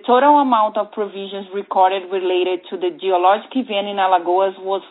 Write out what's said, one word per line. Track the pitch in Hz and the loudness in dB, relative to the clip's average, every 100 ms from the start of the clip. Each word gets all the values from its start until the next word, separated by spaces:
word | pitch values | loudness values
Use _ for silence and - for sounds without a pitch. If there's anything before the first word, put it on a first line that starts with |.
total | - 247 285 294 | 2 4 6 4
amount | 269 226 214 214 | 4 2 0 -2
of | 208 | -6
provisions | - 202 190 196 196 190 | -6 -8 -8 -12 -12 -10
recorded | 196 196 196 185 196 180 | -10 -4 2 2 2 -4
related | 190 185 180 180 180 - | -4 -2 0 0 -4 -8
to | 185 | -6
the | 180 151 | -6 -4
geologic | 190 180 180 214 - | -2 2 2 2 -2
event | 262 233 202 202 | -6 -4 -4 -4
in | 202 | -2
Alagoas | 190 180 170 180 190 190 | 0 0 2 0 0 -2
was | 190 190 - | -6 -6 -8